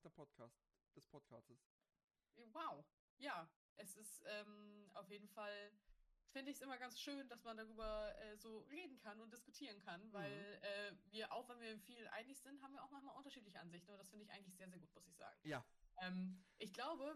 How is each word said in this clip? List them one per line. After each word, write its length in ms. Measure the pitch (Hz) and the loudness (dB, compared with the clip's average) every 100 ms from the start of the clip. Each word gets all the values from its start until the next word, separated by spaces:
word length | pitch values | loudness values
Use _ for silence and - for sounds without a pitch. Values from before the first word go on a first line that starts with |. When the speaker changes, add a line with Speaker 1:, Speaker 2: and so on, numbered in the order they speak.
Speaker 1:
der 60 | 151 | -12
Podcast, 500 | - 143 - 120 - _ _ _ - | -8 -10 -8 -10 -10 _ _ _ -16
des 100 | - | -12
Podcastes. 580 | 147 - 120 - 117 _ _ _ _ _ _ _ - 233 | -12 -8 -10 -10 -18 _ _ _ _ _ _ _ -16 -4
Speaker 2:
Wow. 320 | 302 330 - - _ _ - | 2 2 2 -4 _ _ -2
Ja, 280 | 277 185 165 - _ - | 2 4 2 -6 _ -6
es 200 | 202 208 | -4 -4
ist, 280 | 214 - - | -4 -4 0
ähm, 640 | 208 208 208 208 208 202 - | 0 0 -4 -8 -10 -6 -4
auf 120 | 180 | -2
jeden 160 | 202 202 | -4 -4
Fall, 440 | - 208 202 208 208 - - - - - | 0 2 2 -2 -8 -16 -16 -18 -20 -4
finde 180 | 269 269 | 0 2
ich's 120 | 277 | 0
immer 180 | 269 254 | 0 2
ganz 200 | 247 - | 2 2
schön, 300 | - 285 262 | 2 2 0
dass 140 | 233 | -2
man 120 | 226 220 | -2 0
darüber, 580 | 220 220 220 214 214 - | -2 2 4 6 4 2
äh, 180 | 214 214 | -2 -4
so 260 | 226 220 | -4 -4
reden 360 | 262 294 349 262 | -2 -2 -2 -4
kann 240 | 190 214 | -4 -4
und 100 | 226 | -6
diskutieren 480 | 233 240 - 269 202 | -8 -10 -4 -4 -2
kann, 280 | 196 175 214 | -2 -2 0
Speaker 1:
Mhm. 60 | |
Speaker 2:
weil, 460 | 202 151 143 202 196 | 2 2 2 -2 0
äh, 320 | 202 202 208 - 190 | 2 4 2 0 -2
wir, 200 | 208 220 | 0 4
auch 160 | 220 247 | 2 2
wenn 100 | 240 | -2
wir 120 | 226 | -2
in 80 | 214 | -2
vielen 260 | 190 240 214 | -4 -6 -2
einig 320 | 214 240 269 | -2 -2 -4
sind, 240 | 262 285 | -6 -6
haben 100 | 269 | -6
wir 100 | 277 | -4
auch 60 | 269 | -4
manchmal 260 | 277 269 254 | -4 -4 -4
unterschiedliche 440 | 277 262 202 175 | -6 -6 -6 -6
Ansichten 320 | 175 170 175 | -4 -6 -6
und 80 | 202 | -8
das 100 | 196 | -8
finde 160 | 214 208 | -8 -6
ich 60 | |
eigentlich 240 | 196 190 185 | -6 -6 -8
sehr, 140 | 190 | -6
sehr 100 | 180 | -8
gut, 120 | - 180 | -10 -12
muss 120 | 180 | -14
ich 80 | 165 | -6
sagen. 240 | 101 - | -6 -2
Speaker 1:
Ja. 200 | 156 139 - - - - | 2 2 2 -8 -10 2
Speaker 2:
Ähm, 460 | 185 185 185 185 - - | 6 8 6 4 -4 -2
ich 160 | 214 | 0
glaube, 420 | 190 277 262 277 | 4 6 6 6